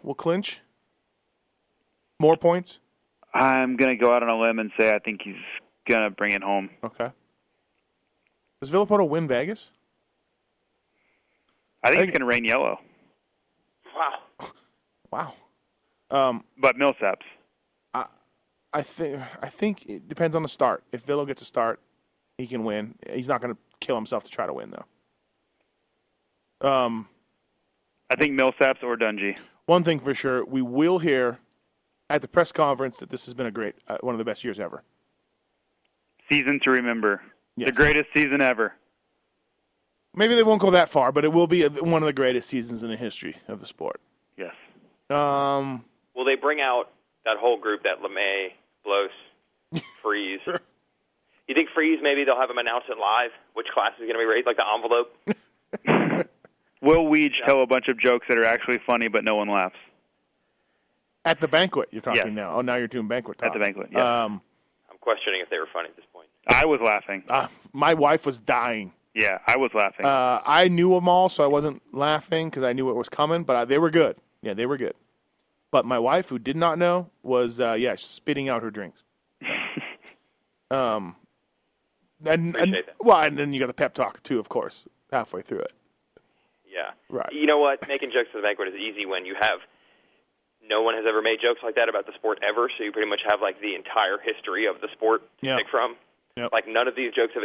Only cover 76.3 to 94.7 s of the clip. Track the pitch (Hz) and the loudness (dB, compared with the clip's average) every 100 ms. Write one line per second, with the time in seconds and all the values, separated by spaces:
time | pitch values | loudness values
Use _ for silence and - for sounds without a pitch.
76.3 | 123 113 160 170 160 175 180 175 _ 123 | -6 -4 0 0 2 2 0 -4 _ 0
77.3 | 123 120 117 117 113 123 95 - - - | 0 0 0 0 0 -2 -4 -8 -8 -4
78.3 | 143 135 117 110 104 92 - _ _ _ | -4 -2 -4 -6 -10 -12 -16 _ _ _
79.3 | _ - - - - - - - _ _ | _ -10 -8 -8 -10 -12 -18 -20 _ _
80.3 | _ _ _ _ 135 123 107 90 - _ | _ _ _ _ -2 -2 -2 -6 -16 _
81.3 | _ _ _ _ _ _ _ _ _ 156 | _ _ _ _ _ _ _ _ _ 0
82.3 | 165 170 165 180 185 - - 233 180 156 | 0 0 0 0 0 -4 2 6 6 6
83.3 | 143 147 139 127 - 135 - 104 - - | 0 -4 -2 -4 -2 -4 0 -4 -4 -4
84.3 | 123 101 120 - - - _ _ 131 110 | -4 -2 -4 -6 -12 -20 _ _ -4 -4
85.3 | 90 - 101 - - _ _ _ _ _ | -10 -8 -8 -8 -12 _ _ _ _ _
86.3 | _ _ _ 95 92 - - _ 131 - | _ _ _ _ -10 -10 -12 _ -8 -8
87.3 | 147 151 147 143 135 - 139 135 123 117 | -2 2 4 4 0 -4 -6 -2 -2 -2
88.3 | 110 104 101 95 95 110 101 95 92 92 | -4 -4 -4 -6 -8 -10 -8 -6 -6 -8
89.3 | 98 107 90 - _ _ _ _ _ _ | -2 -2 -2 -8 _ _ _ _ _ _
90.3 | _ _ _ 110 107 113 113 110 107 110 | _ _ _ -2 0 0 0 0 2 0
91.3 | 110 120 117 117 113 117 104 101 - 110 | 0 0 0 -2 0 0 0 -6 -6 -4
92.3 | 101 104 107 117 - 107 107 107 101 104 | -2 -2 0 -2 -4 -6 -4 -2 -2 0
93.3 | 104 101 92 107 90 - 113 98 101 117 | 0 0 -4 -8 -8 -4 -2 0 -2 -4
94.3 | - - 95 107 | -6 -6 -2 -2